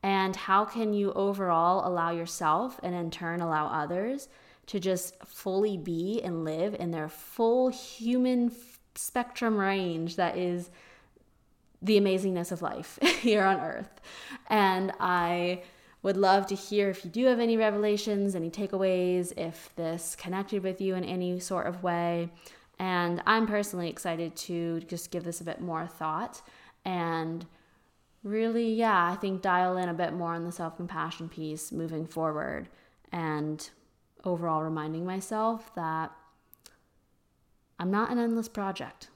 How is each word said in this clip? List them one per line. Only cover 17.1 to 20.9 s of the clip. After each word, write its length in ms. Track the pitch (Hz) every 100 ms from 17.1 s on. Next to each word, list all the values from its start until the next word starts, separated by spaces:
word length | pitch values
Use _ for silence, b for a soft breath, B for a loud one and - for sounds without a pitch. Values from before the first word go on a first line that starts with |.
do 140 | 208
have 160 | 254 240
any 160 | 233 226
revelations, 760 | 220 208 214 208 214 202 202
any 160 | 185 165
takeaways, 840 | 165 196 196 190 185 180 180 180 -
if 320 | 165 165 - -
this 380 | 165 170 -
connected 480 | - 180 185 196 208
with 160 | 190 185
you 120 | 190